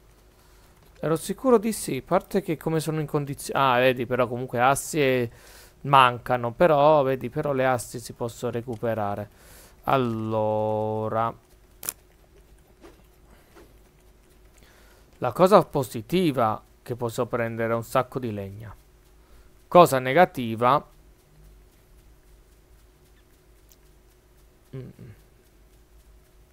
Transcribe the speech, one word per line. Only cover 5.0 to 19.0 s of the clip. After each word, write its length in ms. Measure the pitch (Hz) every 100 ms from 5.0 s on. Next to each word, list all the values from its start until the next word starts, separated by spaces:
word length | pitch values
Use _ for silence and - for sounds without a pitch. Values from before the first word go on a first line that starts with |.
| 135 127 113 - - - - _
mancano, 720 | 135 139 123 120 - 123 120
però, 500 | 117 175 143 147 156
vedi, 260 | 131 135 127
però 240 | 151 147
le 140 | 131 131
assi 340 | 123 - 127
si 120 | -
possono 380 | - 120 - 120
recuperare. 760 | 117 123 110 117 110 101 101 104 - - - - -
Allora. 1500 | - 135 123 110 110 110 107 107 107 107 107 110 110 110 117 - _ _ _ - - - _ _ _ - _ - _ _ - - _ _ - - _ - - - _ _ - _ _ _ - - - - - - _ _
La 140 | 123
cosa 300 | - 185 202
positiva 1000 | 151 147 127 120 107 175 175 131 110 107 - _
che 120 | -
posso 320 | 120 120 113 117
prendere 460 | 120 117 113 113
è 40 | 117
un 80 |
sacco 340 | 113 131 127 131
di 140 | 123
legna. 420 | 104 98 101 113 - _ _